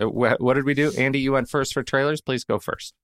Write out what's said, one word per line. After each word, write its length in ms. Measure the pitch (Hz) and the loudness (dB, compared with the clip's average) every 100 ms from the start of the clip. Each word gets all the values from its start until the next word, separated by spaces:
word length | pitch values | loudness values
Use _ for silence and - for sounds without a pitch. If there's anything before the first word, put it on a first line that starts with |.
wh-, 380 | 110 - 120 123 | -4 2 2 2
what 140 | 123 | 2
did 100 | 131 | 2
we 100 | 139 | 2
do? 180 | 143 147 - | 2 0 2
Andy, 220 | 131 135 | 0 0
you 120 | 135 | 0
went 160 | 135 117 | 0 0
first 240 | 147 131 | -2 -2
for 100 | - | -2
trailers. 360 | 131 135 143 156 | -2 0 0 -2
Please 240 | - 127 | -2 -4
go 140 | - 107 | -2 -4
first. 340 | - - - - | -4 -8 -10 -18